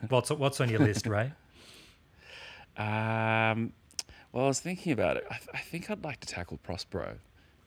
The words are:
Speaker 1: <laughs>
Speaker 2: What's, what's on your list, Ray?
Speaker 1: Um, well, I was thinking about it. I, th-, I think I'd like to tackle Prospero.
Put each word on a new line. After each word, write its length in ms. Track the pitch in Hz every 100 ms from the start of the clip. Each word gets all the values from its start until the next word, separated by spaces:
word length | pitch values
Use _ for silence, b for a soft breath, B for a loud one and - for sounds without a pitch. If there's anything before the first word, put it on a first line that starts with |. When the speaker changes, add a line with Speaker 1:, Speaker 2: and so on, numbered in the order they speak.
Speaker 1:
<laughs> 60 | 110
Speaker 2:
What's, 200 | 127 -
what's 320 | 151 135 -
on 80 | 127
your 120 | 110
list, 260 | 120 98 117
Ray? 240 | 104 127 - - B B B B B _ B B B B B B -
Speaker 1:
Um, 960 | 107 107 110 113 110 110 110 110 113 - - - - B B
well, 140 | 120 135
I 20 |
was 120 | 131
thinking 320 | 175 180 -
about 260 | 110 87 64
it. 80 | -
I, 40 | 117
th-, 140 | -
I 60 | -
think 300 | - 170 185
I'd 140 | 214
like 160 | 156 123
to 60 | -
tackle 300 | - 87 78
Prospero. 600 | - 85 - 92 50 55 - b b b